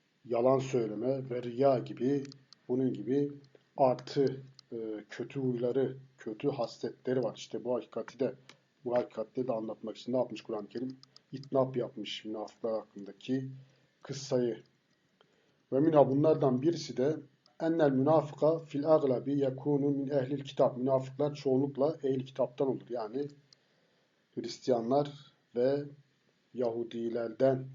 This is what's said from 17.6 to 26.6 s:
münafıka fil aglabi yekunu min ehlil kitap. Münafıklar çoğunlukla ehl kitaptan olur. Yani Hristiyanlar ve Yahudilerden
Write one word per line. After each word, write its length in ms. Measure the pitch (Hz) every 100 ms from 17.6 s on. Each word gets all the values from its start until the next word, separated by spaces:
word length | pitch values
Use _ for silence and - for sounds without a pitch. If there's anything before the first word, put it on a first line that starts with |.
| 160 165 147
münafıka 680 | 131 143 160 147 - 147 160
fil 360 | - 143 151 156
aglabi 440 | 143 120 131 143
yekunu 500 | 139 131 147 147 143
min 180 | 139 135
ehlil 360 | 143 131 143
kitap. 340 | 131 - 131 123
Münafıklar 580 | 131 135 131 - 147 147
çoğunlukla 640 | 139 131 143 123 143 160
ehl 160 | 135 131
kitaptan 480 | 127 - 123 - 135
olur. 220 | 107 -
Yani 380 | 120 107 123 147 - _ _ _ _ _ _ _ _ _ -
Hristiyanlar 960 | - - - 120 113 139 147 - - _ _ 117
ve 280 | 131 143 143 - _ _ _ _ _
Yahudilerden 1120 | 113